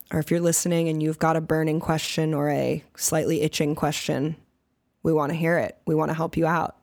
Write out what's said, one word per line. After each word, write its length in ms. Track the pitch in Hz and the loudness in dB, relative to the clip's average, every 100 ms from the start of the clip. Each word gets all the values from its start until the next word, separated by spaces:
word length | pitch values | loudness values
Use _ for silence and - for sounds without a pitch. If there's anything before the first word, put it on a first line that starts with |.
| - | -6
Or 80 | 165 | -4
if 100 | - | 0
you're 100 | 170 | 2
listening 480 | 170 165 175 170 165 | 2 2 2 2 0
and 120 | 156 | 0
you've 180 | 156 156 | -2 0
got 160 | 160 160 | 0 0
a 40 | |
burning 380 | 160 160 160 156 | 0 0 0 0
question 540 | 170 156 - - 160 | 0 -2 -2 -2 0
or 160 | 147 147 | 0 0
a 340 | 139 131 151 - - | 0 0 -2 -6 -6
slightly 440 | - 160 151 165 | -2 0 0 0
itching 320 | 156 - 151 156 | 0 0 -2 0
question, 600 | 151 - - 135 151 156 _ _ _ _ _ _ | -2 -2 -2 -2 -2 -6 _ _ _ _ _ _
we 100 | 165 | 0
wanna 220 | 156 143 165 | 2 0 0
hear 220 | 165 170 | 2 2
it. 200 | 110 - - | 0 -4 0
We 100 | 156 | 0
wanna 180 | 156 | 0
help 220 | 160 165 160 | -2 -2 0
you 100 | 160 | 0
out. 300 | 165 - - | 2 -2 -8